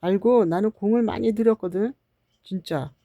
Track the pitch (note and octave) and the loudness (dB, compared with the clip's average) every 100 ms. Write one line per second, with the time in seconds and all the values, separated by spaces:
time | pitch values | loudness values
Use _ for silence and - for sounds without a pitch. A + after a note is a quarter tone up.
0 | F3 G3 A3 B3 F#3 E3+ G#3+ - G3+ A#3 | 0 0 4 4 4 0 -2 -2 0 2
1 | A3+ A3 A3+ A3 A3+ A3 F#3 F3+ A3 C#4 | 0 0 -2 2 2 2 -2 -4 -4 -6
2 | _ _ _ _ - F#3+ - D#3 C3+ _ | _ _ _ _ -12 -10 -6 -6 -6 _